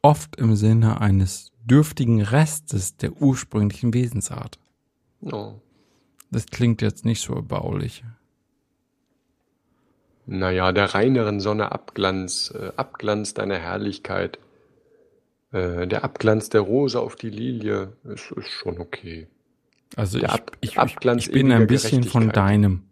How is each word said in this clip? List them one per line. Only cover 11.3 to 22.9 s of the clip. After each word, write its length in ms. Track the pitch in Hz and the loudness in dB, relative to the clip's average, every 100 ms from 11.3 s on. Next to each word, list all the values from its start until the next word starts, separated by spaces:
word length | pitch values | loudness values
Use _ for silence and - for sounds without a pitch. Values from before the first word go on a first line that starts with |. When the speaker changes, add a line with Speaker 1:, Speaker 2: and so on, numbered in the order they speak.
| 104 | -2
Speaker 2:
Sonne 320 | 101 107 104 | -2 -2 -4
Abglanz, 840 | - - - 95 95 92 - - - | -6 -10 -2 -2 -2 -6 -6 -8 -8
äh, 160 | 95 - | -10 -8
Abglanz 560 | 127 - 107 104 104 | -10 -6 -4 -4 -4
deiner 240 | - 98 95 | -6 -4 -4
Herrlichkeit, 800 | 85 95 104 95 - 95 92 - _ _ _ _ _ _ _ _ _ _ _ | -6 -6 -6 -8 -6 -4 -4 -8 _ _ _ _ _ _ _ _ _ _ _
äh, 360 | 101 90 87 92 | -6 -4 -4 -4
der 160 | 107 | -4
Abglanz 460 | - - 110 107 - | -6 -2 0 0 2
der 120 | 110 | 0
Rose 380 | 95 123 139 117 | 2 0 0 -2
auf 160 | 117 - | -6 -8
die 160 | 113 | -12
Lilie, 640 | 104 123 120 107 101 95 110 | -8 -8 -6 -4 -6 -6 -14
ist, 280 | - 104 - | -18 -16 -14
ist 180 | - - | -14 -12
schon 300 | - - 87 | -10 -10 -10
okay. 480 | 85 - 87 82 80 _ _ _ _ _ _ - | -12 -14 -14 -16 -18 _ _ _ _ _ _ -6
Speaker 1:
Also 240 | 101 104 | -4 0
Speaker 2:
Der 100 | - | 0
Speaker 1:
ich, 40 | - | -2
Speaker 2:
Ab-, 160 | - - | -4 -12
Speaker 1:
ich, 180 | - - | -6 0
Speaker 2:
Abglanz 420 | 117 - 123 120 | 0 2 0 0
Speaker 1:
ich, 40 | - | 2
ich 40 | |
bin 180 | 135 135 | 4 6
ein 100 | 117 | 6
Speaker 2:
ewiger 40 | 110 | 6
Speaker 1:
bisschen 360 | 131 - 131 | 4 2 0
von 180 | 120 123 | 2 2
Speaker 2:
Gerechtigkeit. 120 | 113 107 | 4 4
Speaker 1:
deinem. 480 | 98 104 101 92 - | 4 6 4 2 -6